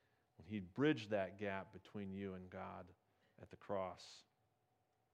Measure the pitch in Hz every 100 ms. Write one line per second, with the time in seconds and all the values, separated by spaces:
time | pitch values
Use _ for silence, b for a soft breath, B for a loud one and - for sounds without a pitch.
0 | b b b - 82 107 87 123 147 139
1 | 104 104 92 98 101 98 87 92 - 104
2 | 98 98 98 92 92 92 92 92 90 92
3 | b b b - - - - 98 92 87
4 | - - - _ _ _ _ _ _ _
5 | _